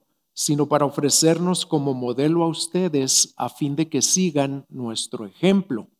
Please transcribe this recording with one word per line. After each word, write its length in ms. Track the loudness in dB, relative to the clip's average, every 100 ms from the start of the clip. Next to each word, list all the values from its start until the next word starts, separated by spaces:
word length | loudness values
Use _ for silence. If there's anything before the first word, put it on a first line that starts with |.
| _ _ _
sino 340 | -6 -2 0 2
para 180 | 2
ofrecernos 840 | 2 0 0 4 4 2 0 -2 -2
como 280 | -2 0
modelo 500 | -2 -4 0 2 2
a 20 | 0
ustedes 880 | -2 -4 -2 0 0 0 0 -2 -4
a 120 | -8
fin 260 | -4 -4
de 140 | -2 -2
que 140 | 0
sigan 640 | 2 2 2 0 -2 -4 -12
nuestro 580 | -10 -8 -6 -8 -10 -12
ejemplo. 600 | 0 2 2 0 -6 -8